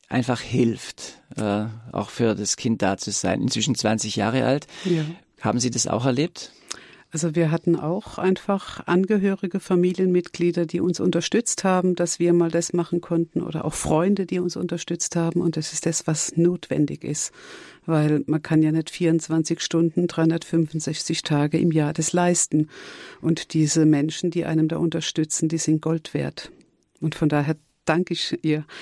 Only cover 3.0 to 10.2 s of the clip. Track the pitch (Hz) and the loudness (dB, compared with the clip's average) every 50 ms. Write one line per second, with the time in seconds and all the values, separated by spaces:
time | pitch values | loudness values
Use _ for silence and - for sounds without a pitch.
3 | - - 101 - - 95 92 - - 117 - 113 110 - 120 - - 107 110 110 | -4 -6 -6 -2 -2 0 0 0 0 -2 0 0 0 0 0 0 0 0 0 0
4 | - 107 - - 104 104 117 135 117 113 131 147 - - - - - 190 175 160 | -2 -4 -2 -2 0 0 0 0 2 2 0 0 -2 -8 -14 -8 -2 -2 0 0
5 | 156 151 165 180 _ _ _ _ - 107 - 123 120 127 117 120 - - - 110 | 0 -4 -8 -12 _ _ _ _ -2 0 0 0 0 0 -2 -2 -2 0 0 0
6 | 117 139 123 123 147 175 - - - - - - _ - - - - - - - | 2 2 2 2 0 -2 -4 -10 -16 -18 -20 -20 _ -14 -14 -14 -14 -20 -20 -20
7 | - _ - 160 151 170 151 170 170 156 156 165 - - 170 - - 151 170 196 | -20 _ -6 -4 -2 0 2 2 2 2 2 0 2 2 2 2 0 -2 -4 -4
8 | - - - - - 185 190 185 - - 202 190 - - - - - - 170 180 | -6 -8 -8 -2 0 2 0 2 0 -2 -2 -2 -2 -8 -12 -12 -2 0 2 2
9 | 190 185 214 208 190 202 196 190 - 185 - 190 - - 190 180 175 180 180 - | 4 4 2 2 2 0 0 -2 -4 -4 -6 -6 -2 0 2 4 4 2 2 2
10 | 185 185 180 180 | 2 2 2 2